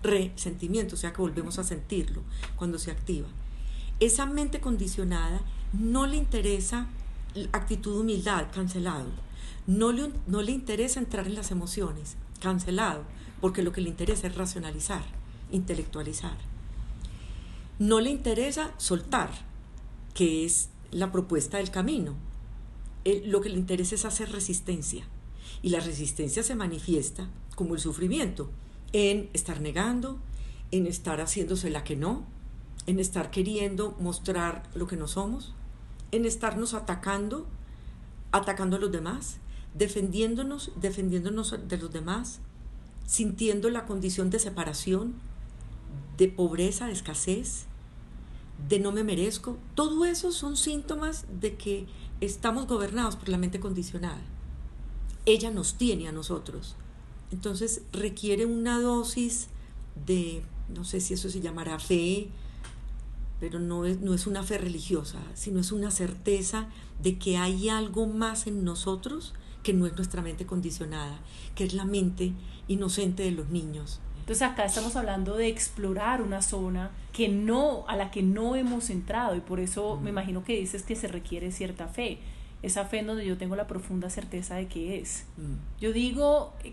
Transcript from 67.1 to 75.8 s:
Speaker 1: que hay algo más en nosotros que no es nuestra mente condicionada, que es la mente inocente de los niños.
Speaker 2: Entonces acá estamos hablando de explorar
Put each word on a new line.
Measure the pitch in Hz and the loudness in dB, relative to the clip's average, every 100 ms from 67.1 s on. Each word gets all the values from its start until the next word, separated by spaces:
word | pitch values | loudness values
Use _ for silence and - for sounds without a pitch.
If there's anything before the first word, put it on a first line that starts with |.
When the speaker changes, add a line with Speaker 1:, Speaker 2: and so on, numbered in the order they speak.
| 185 | 2
Speaker 1:
que | 190 180 | 4 4
hay | 180 185 214 | 4 2 2
algo | 220 214 185 220 | 2 2 2 2
más | 220 226 220 214 | 2 0 0 -2
en | 208 | 0
nosotros | 180 175 196 190 247 311 - - - - | 2 2 0 0 -2 -6 -6 -10 -10 -4
que | - | 4
no | 190 175 | 6 4
es | 170 | 2
nuestra | 180 180 | -2 -2
mente | 170 156 185 | -4 -4 -2
condicionada, | 180 170 - 160 156 147 147 - - - | -2 -2 -2 -4 -4 -4 -8 -12 -10 -6
que | - | -2
es | 185 | 0
la | 190 | 2
mente | 190 202 185 180 180 180 - - - | 2 4 4 4 0 0 -6 -8 0
inocente | 196 190 202 190 185 | 0 2 2 2 2
de | 185 | 2
los | 165 143 | 0 0
niños. | 170 156 151 147 - - - | -2 -2 -4 -6 -6 -6 -6
Speaker 2:
Entonces | - 220 | -2 2
acá | 254 254 | 4 4
estamos | 202 - 226 262 | 2 2 0 0
hablando | 214 196 185 214 | 0 0 2 2
de | 226 | 2
explorar | 226 - - | 2 -2 0